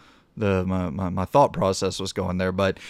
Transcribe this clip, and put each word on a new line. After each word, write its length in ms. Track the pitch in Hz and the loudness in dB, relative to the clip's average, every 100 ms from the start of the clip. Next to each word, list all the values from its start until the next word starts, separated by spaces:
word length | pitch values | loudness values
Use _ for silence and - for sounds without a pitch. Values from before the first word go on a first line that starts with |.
| - - _ - | -18 -20 _ -4
the, 260 | 101 95 92 | 0 2 2
my, 240 | 92 90 | 0 -2
my, 200 | 71 92 | -4 -4
my 160 | 92 90 | -2 2
thought 260 | 143 135 | 4 4
process 480 | - 98 95 95 - | 4 0 0 -2 -2
was 140 | 95 | -6
going 240 | - 92 90 | -4 -4 -2
there. 160 | 92 | -2
But 240 | 92 95 92 - | 0 0 -2 -10